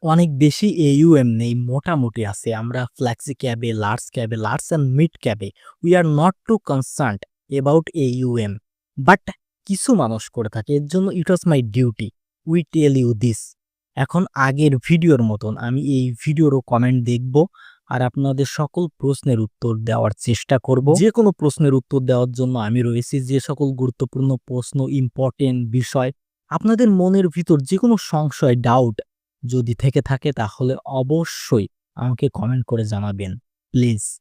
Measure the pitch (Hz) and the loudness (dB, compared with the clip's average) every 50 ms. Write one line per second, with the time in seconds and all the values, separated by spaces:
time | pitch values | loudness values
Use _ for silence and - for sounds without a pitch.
0 | - 160 156 165 175 170 147 131 147 151 143 - - 208 170 170 160 143 139 143 | 2 4 4 4 4 4 2 4 2 2 4 2 0 0 2 2 2 4 6 6
1 | 156 170 165 143 127 120 113 113 117 120 120 123 123 123 123 139 - - 170 151 | 8 8 8 6 6 4 2 0 0 -2 -2 -2 -2 -2 -4 -4 -2 -2 -2 0
2 | 127 117 107 - 113 101 101 - - 117 113 107 113 120 123 127 127 120 _ - | 0 -2 -2 -4 -6 -6 -6 -6 -6 -6 -4 -4 -6 -6 -6 -6 -8 -8 _ -6
3 | 139 123 117 _ - - 135 _ - 131 120 113 120 117 113 107 107 101 110 117 | -4 -4 -4 _ -8 -12 -12 _ -6 -6 -4 -4 -4 -4 -4 -2 -2 -2 -4 -4
4 | - - _ - 120 110 117 110 110 107 117 147 - - 175 156 143 131 127 139 | -6 -8 _ -6 -6 -4 -4 -4 -4 -4 -4 -6 -4 -4 -2 0 0 0 2 2
5 | 160 165 _ - - 131 107 101 - - - _ _ - - _ - 170 180 180 | 2 2 _ -4 -4 -4 -4 -4 -6 -12 -12 _ _ -20 -20 _ 0 2 4 4
6 | 175 160 151 147 151 185 190 _ _ - 226 202 _ - 143 135 131 - - - | 4 2 2 2 2 2 0 _ _ -2 -2 -2 _ -2 -2 -2 -2 -4 -4 -4
7 | 156 123 104 98 - _ _ _ _ _ 139 139 131 143 143 165 160 - - 165 | -4 -4 -4 -6 -10 _ _ _ _ _ -4 -2 0 4 2 2 2 0 -4 -2
8 | 139 131 123 127 127 123 120 117 110 101 98 104 _ _ _ _ _ _ _ - | -2 -2 -2 -2 -2 -2 -2 -2 -2 -4 -6 -8 _ _ _ _ _ _ _ -4
9 | 135 127 185 202 _ - 196 _ _ _ _ _ _ - 202 185 - - 262 196 | 2 4 2 2 _ -10 -18 _ _ _ _ _ _ -6 -6 -4 0 2 2 2
10 | 143 113 113 110 - - _ - 113 110 - 117 107 - 147 143 147 147 170 180 | 2 0 -2 -6 -8 -10 _ -6 -6 -6 -6 -8 -4 -2 -2 -2 -2 0 -2 -2
11 | 185 196 - 185 160 - 185 170 - 175 160 139 123 110 101 123 131 123 110 _ | 0 0 -2 -4 0 0 0 0 2 2 2 2 0 0 0 0 0 0 0 _
12 | 110 104 _ _ _ _ _ _ _ 160 160 175 165 _ - 160 151 143 139 131 | -10 -12 _ _ _ _ _ _ _ -2 -2 -2 -2 _ 0 2 2 4 4 4
13 | 127 120 117 107 107 120 110 - - - _ _ _ _ _ _ _ _ _ - | 2 0 0 0 0 -2 -2 -2 -8 -18 _ _ _ _ _ _ _ _ _ -4
14 | 135 - - 175 190 - _ - 135 135 131 139 156 151 139 127 - - 165 170 | -4 -2 0 -2 -2 -2 _ -2 0 0 0 2 2 2 2 2 2 2 2 2
15 | 160 170 151 127 117 110 107 107 - 107 107 - - 120 123 135 147 139 143 131 | 4 4 4 4 4 0 -2 -4 -6 -8 -8 -6 -6 -4 -4 -4 -2 -2 -2 0
16 | 127 127 120 - - 156 156 147 165 147 135 131 123 - 127 117 120 123 127 127 | 0 -2 -4 -6 -4 -4 0 2 2 2 2 0 -2 0 0 0 2 2 2 0
17 | 120 117 120 120 123 131 127 147 165 196 _ _ - - - _ _ _ - 123 | 0 0 -2 -2 -2 0 2 2 2 2 _ _ -20 -20 -20 _ _ _ -4 -4
18 | 127 123 - - 139 139 135 131 139 131 - - 156 143 _ - 180 165 _ _ | -4 -2 -2 -2 -2 -2 0 -2 -2 -4 -2 -4 -6 -4 _ -4 -4 -4 _ _
19 | - 135 139 - - 143 127 110 110 104 _ _ - 120 113 110 110 117 113 117 | -2 -2 -2 -2 0 -2 0 0 0 -4 _ _ -4 -4 -4 -2 -4 -4 -2 -2
20 | 113 110 104 _ - - 117 - - _ 139 127 _ - 131 127 131 143 156 131 | -2 -2 -4 _ -2 -2 -2 -2 0 _ -2 -2 _ 0 0 0 4 2 4 4
21 | 175 226 208 - 226 208 185 _ - 147 - - 156 139 135 135 123 _ - 139 | 4 2 4 4 2 2 2 _ -2 -2 0 2 2 2 2 2 0 _ -4 -2
22 | 131 127 131 123 123 127 123 120 127 127 127 123 110 104 117 123 120 117 117 117 | 0 0 0 0 0 -2 -2 -2 -2 -2 -2 -2 -2 0 0 0 0 0 0 -2
23 | 120 - - 123 131 123 135 135 - - 151 131 147 139 135 123 131 127 120 _ | -4 -4 -4 -6 -4 -2 -2 -2 -2 -2 -4 -2 -2 -2 -2 -2 -2 -4 -2 _
24 | 135 127 - 135 135 135 131 120 _ - 127 123 120 - - 143 131 135 139 139 | -6 -6 -4 -2 0 0 0 -2 _ -6 -8 -6 -6 -4 -4 -4 -4 -2 -2 -2
25 | 131 123 _ - 135 131 - _ 143 131 127 123 120 113 110 127 120 - - 139 | -2 -2 _ -2 -4 -4 -2 _ -2 0 0 -2 -4 -2 -2 -2 -2 0 -2 -2
26 | 127 127 135 _ _ _ _ _ _ _ 143 165 - 214 226 208 247 226 202 185 | -2 -2 -4 _ _ _ _ _ _ _ -8 -2 0 2 2 4 4 4 4 4
27 | 180 185 185 196 190 180 151 175 170 - 165 147 135 - 185 190 - 240 233 196 | 4 2 2 2 2 0 0 -4 0 2 2 2 2 0 -2 0 2 2 2 2
28 | - - - 156 151 151 - - - 139 123 123 117 123 120 127 127 120 107 - | 0 -2 -2 -2 -2 -2 -2 0 2 2 2 2 2 2 4 4 2 2 0 -4
29 | - _ _ _ _ _ _ _ - 123 120 131 120 117 120 - - 135 - 147 | -12 _ _ _ _ _ _ _ -10 -4 -2 -2 0 -2 -4 0 0 0 0 0
30 | 131 - 139 127 - 151 139 - 117 104 - - 135 127 131 - - - 135 135 | 0 0 -4 -2 -2 -4 -4 -2 -6 -6 -4 -4 -2 -2 -2 -4 -6 -6 -4 -4
31 | 131 131 147 165 165 - - - - - - 117 98 - _ _ _ _ _ - | -2 0 0 0 0 -2 -6 -12 -4 0 0 0 0 -2 _ _ _ _ _ -6
32 | 123 127 123 113 - 135 - - - 110 127 127 120 _ - 113 110 107 107 101 | -4 -4 -2 -2 -2 -4 -4 -2 -4 -2 -2 -2 -2 _ -4 -4 -2 -4 -4 -4
33 | 101 104 101 98 101 95 92 113 _ _ _ _ _ _ - 127 123 120 113 104 | -4 -4 -6 -6 -8 -10 -10 -12 _ _ _ _ _ _ -2 0 0 2 0 -2
34 | - - - - | -4 -10 -12 -14